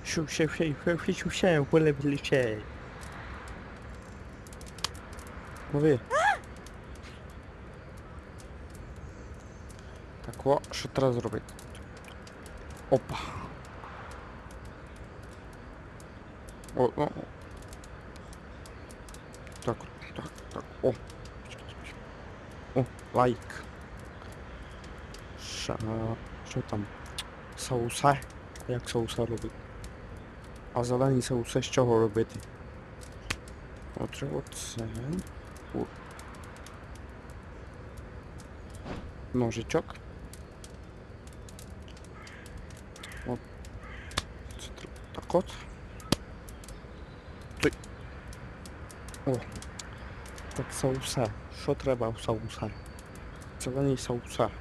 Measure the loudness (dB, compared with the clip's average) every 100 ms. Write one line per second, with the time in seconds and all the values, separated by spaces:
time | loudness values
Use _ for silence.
0 | 2 2 2 6 6 6 4 6 4 4
1 | 4 2 2 6 8 10 10 10 10 8
2 | 4 2 6 8 8 2 -2 -8 -10 -8
3 | -8 -8 -8 -8 -8 -8 -10 -10 -10 -10
4 | -10 -10 -10 -10 -10 -10 -10 -4 -4 -4
5 | -10 -10 -10 -10 -10 -10 -2 6 8 8
6 | 6 6 6 4 -2 -12 -12 -12 -10 -10
7 | -10 -10 -10 -12 -12 -12 -12 -12 -12 -12
8 | -10 -10 -10 -12 -10 -10 -10 -10 -8 -8
9 | -8 -10 -10 -10 -10 -10 -10 -10 -10 -10
10 | -12 -8 -8 0 6 6 6 -4 0 6
11 | 8 6 2 0 -4 -10 -10 -10 -10 -10
12 | -10 -12 -12 -12 -10 -10 -10 -10 4 4
13 | 6 -4 -4 -4 -6 -8 -10 -10 -10 -8
14 | -8 -10 -10 -10 -10 -10 -10 -12 -12 -12
15 | -12 -10 -12 -12 -12 -12 -12 -12 -12 -12
16 | -12 -12 -12 -12 -12 -10 -4 6 6 6
17 | 2 2 -6 -8 -10 -10 -10 -10 -10 -12
18 | -10 -12 -12 -12 -12 -12 -12 -12 -12 -12
19 | -12 -12 -12 -12 -12 -2 0 0 -2 -10
20 | -8 -6 -6 -8 -6 -6 -6 4 4 4
21 | -4 -10 -10 -10 -10 -10 -10 -10 -10 -10
22 | -10 -10 -10 -10 -10 -10 2 4 4 0
23 | 2 8 8 6 -2 -8 -8 -10 -10 -10
24 | -10 -10 -10 -10 -10 -10 -10 -10 -10 -10
25 | -10 -10 -10 -10 -6 -4 0 0 2 2
26 | 2 0 -4 -8 -4 -2 0 0 0 -4
27 | -8 -6 -8 -8 -12 -6 0 2 2 8
28 | 8 8 4 -8 -10 -8 0 0 2 2
29 | 2 2 2 2 -2 -6 -10 -8 -8 -8
30 | -10 -10 -10 -10 -10 -10 -2 2 6 8
31 | 8 8 6 2 4 2 6 8 10 10
32 | 10 8 4 2 -8 -10 -10 -10 -12 -10
33 | -10 -10 -4 -4 -4 -10 -10 -10 -8 -2
34 | -2 -2 0 0 -2 -6 -4 -2 -2 -2
35 | 0 0 -2 -8 -10 -10 -4 -2 -2 -4
36 | -10 -10 -10 -10 -10 -10 -10 -12 -10 -10
37 | -10 -10 -10 -10 -10 -10 -12 -10 -10 -10
38 | -10 -10 -10 -10 -10 -10 -10 -8 -6 -6
39 | -6 -8 0 4 4 4 2 2 2 -8
40 | -10 -10 -10 -10 -12 -12 -12 -12 -12 -12
41 | -12 -12 -12 -12 -12 -10 -10 -10 -10 -12
42 | -12 -12 -10 -10 -10 -10 -10 -10 -12 -10
43 | -8 -6 -2 -4 -4 -12 -10 -10 -8 -10
44 | -2 -2 -2 -10 -8 -8 -8 -8 -8 -8
45 | -8 -8 6 6 6 -4 -8 -10 -10 -10
46 | -2 -2 -2 -10 -10 -10 -10 -10 -10 -12
47 | -12 -12 -12 -10 -10 4 4 4 -8 -10
48 | -10 -10 -10 -10 -10 -10 -10 -10 -10 -10
49 | -10 -2 4 4 2 -8 -8 -8 -8 -8
50 | -8 -8 -8 -8 -6 -2 -2 4 4 4
51 | 2 4 4 2 -8 -4 2 4 6 6
52 | 4 2 2 2 2 -2 -2 -2 -8 -10
53 | -10 -10 -10 -10 -10 -4 0 6 6 6
54 | 4 0 0 4 4 4